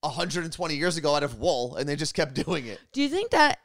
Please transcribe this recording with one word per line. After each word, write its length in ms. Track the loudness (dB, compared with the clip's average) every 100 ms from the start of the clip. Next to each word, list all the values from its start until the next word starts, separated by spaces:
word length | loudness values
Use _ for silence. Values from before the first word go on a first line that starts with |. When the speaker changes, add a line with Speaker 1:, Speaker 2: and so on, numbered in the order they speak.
Speaker 1:
a 60 | -4
hundred 360 | -4 -4 -2
and 80 | -6
twenty 220 | -6 -4 0
years 200 | 0 0
ago 180 | 2
out 80 | 2
of 160 | 0 0
wool, 380 | 0 2 0 -2
and 120 | -2
they 80 | -2
just 180 | -2
kept 200 | 0 0
<laughs> 100 | 0
doing 220 | -2 -4 -4
it. 140 | -12 _
Speaker 2:
Do 80 | -2
you 80 | 0
think 220 | 0 0
that 280 | 6 6 4